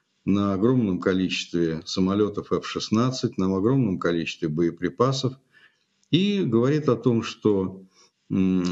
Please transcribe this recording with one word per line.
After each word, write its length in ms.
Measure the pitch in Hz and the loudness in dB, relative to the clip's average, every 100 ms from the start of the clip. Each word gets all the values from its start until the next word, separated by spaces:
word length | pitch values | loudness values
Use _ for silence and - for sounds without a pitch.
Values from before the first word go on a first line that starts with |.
| _ _ - | _ _ -2
на 280 | 98 101 | 0 0
огромном 460 | 95 113 131 104 90 | 2 2 2 2 0
количестве 840 | 98 92 92 - - 87 82 80 - | 0 2 0 -2 -4 -2 0 -2 -6
самолетов 640 | - 92 98 104 90 76 | 0 0 2 0 -2 -4
Ф 140 | 90 - | -4 -4
шестнадцать, 720 | - - 107 127 131 117 - | -8 -2 0 0 0 -4 -2
на 80 | 95 95 | 0 0
огромном 420 | 107 135 110 87 | 2 2 0 0
количестве 480 | 85 85 80 - 85 | -2 -2 -4 -6 -4
боеприпасов 840 | 78 85 85 87 - 127 135 123 - _ _ - _ _ _ _ | 0 0 -2 -4 0 0 0 -4 -6 _ _ -20 _ _ _ _
и 320 | 151 202 202 | 0 2 0
говорит 440 | 156 113 127 151 135 | 0 2 2 0 0
о 80 | 117 | 0
том, 260 | 131 113 | 2 0
что, 600 | 113 - 110 98 95 92 - _ _ _ - | -2 -2 0 2 -2 -6 -18 _ _ _ -4
м, 340 | 101 95 92 90 | 0 2 2 0